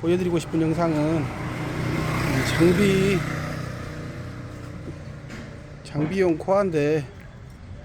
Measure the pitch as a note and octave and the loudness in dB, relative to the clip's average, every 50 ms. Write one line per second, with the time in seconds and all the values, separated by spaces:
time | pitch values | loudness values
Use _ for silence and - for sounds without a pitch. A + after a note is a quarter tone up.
0 | - E3 F3+ F3+ F#3 F3+ E3+ E3 - - - D#3+ D#3+ D#3+ D#3+ D#3+ E3+ E3 D#3 D3+ | 0 2 2 2 2 2 0 0 0 0 0 2 2 2 2 2 2 2 2 2
1 | D3+ D#3 E3 E3+ B2 B2 - - - - - - - - - - D#3+ - - - | 2 2 2 0 0 -2 -4 -4 -6 -4 -4 -4 -4 -4 -2 -2 -2 0 0 0
2 | - D#3 D#3 - - D#3 C#3 C3 C3 - - - E3 F3 F3+ F3+ G#3 G3 F#3+ F#3+ | 0 0 0 0 2 2 2 2 2 2 4 6 6 6 6 6 6 6 6 6
3 | F#3+ G3+ G3 E3+ - - - - - - - - - - - - - - - - | 4 4 4 2 0 -2 -4 -4 -6 -6 -6 -6 -6 -8 -8 -8 -10 -10 -10 -10
4 | - - - - - - - - - - - - - - - - - - - - | -10 -10 -10 -10 -10 -10 -10 -10 -12 -12 -12 -12 -12 -12 -12 -12 -10 -12 -12 -12
5 | - - - - - - - - - - - - - - - - - - - C#3+ | -12 -12 -12 -12 -12 -12 -12 -12 -12 -12 -14 -14 -14 -14 -16 -16 -12 -6 -2 -2
6 | D3+ D#3 F#3 F#3+ F#3 F3+ D#3+ D3+ - - F#3+ G3+ G3+ F#3+ D#3+ D3+ C#3+ D3 D#3 D#3 | 0 0 2 4 4 4 4 2 2 2 4 4 4 4 4 4 4 4 4 2
7 | C3+ B2 - - - - - - - - - - - - - - | 0 -4 -12 -16 -16 -16 -16 -16 -16 -16 -16 -16 -16 -16 -14 -14